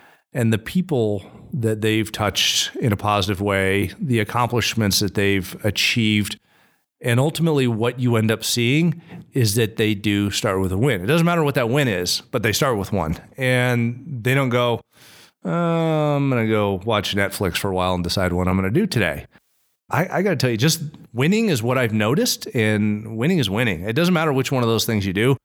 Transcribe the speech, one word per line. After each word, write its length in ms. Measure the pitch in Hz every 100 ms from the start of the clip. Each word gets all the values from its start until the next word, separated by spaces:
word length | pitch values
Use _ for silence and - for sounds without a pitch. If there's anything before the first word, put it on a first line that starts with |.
| - _ _
and 220 | 131 113
the 40 | 107
people 720 | - 185 180 131 110 101 - - -
that 300 | 135 113 107
they've 280 | 110 110 104
touched 640 | - 104 - - - - -
in 140 | 120
a 60 | 101
positive 460 | 104 104 98 92
way, 480 | 101 98 95 98 95 -
the 180 | 160 113
accomplishments 840 | 107 120 120 120 - 113 104 -
that 120 | 101
they've 500 | 107 98 98 90 -
achieved, 760 | 110 - - 120 107 104 104 - _ _ _ _ _ _
and 180 | 123 117
ultimately 460 | 151 156 165 143 127
what 340 | 107 120 127
you 160 | 123 113
end 140 | 110
up 120 | 110
seeing 600 | - 123 117 147 170 - - - -
is 220 | 139 110 110
that 200 | 110 113
they 180 | 107
do 360 | 101 104 101 101
start 320 | - 113 95
with 100 | 92
a 60 | 92
win. 240 | 139 98
It 40 | 98
doesn't 200 | 165 165
matter 180 | 175
what 120 | 143 135
that 120 | 113
win 180 | 139 131
is, 360 | 90 90 - -
but 120 | 123
they 120 | 110
start 240 | 98 143 104
with 140 | -
one. 240 | 98 78 82 - -
And 840 | 127 127 127 120 117 120 165 127
they 100 | 120
don't 160 | 139 131
go, 320 | 123 120 113 - _ - - - _
"Uh, 60 | 175
I'm 800 | 170 170 165 160 156 151 143 139
gonna 180 | 123 110
go 320 | 107 101 95
watch 320 | 107 104 -
Netflix 440 | 101 98 - 92 -
for 100 | 98
a 40 |
while 200 | 92 90
and 80 | 90
decide 300 | 87 101 90
what 160 | 87 90
I'm 80 | 95
gonna 140 | 95
do 160 | 139 226
today." 400 | 120 87 73 - - _ _ _ _ _
I, 300 | 135 185 160
I 40 |
gotta 120 | 196
tell 160 | 147 127
you, 60 | 110
just 260 | 156 - 143 - -
winning 360 | 113 151 214 220
is 140 | 127
what 160 | 120 131
I've 140 | 117
noticed, 560 | 107 107 165 247 - -
and 600 | 123 107 107 107 104 110 113
winning 220 | 143 185
is 100 | 98
winning. 360 | 104 120 82
It 80 | 101
doesn't 200 | 123 175
matter 200 | 170 160
which 180 | 135 127
one 140 | 131
of 40 | 117
those 160 | 113
things 220 | - 107 98
you 60 |
do, 240 | 92 127 131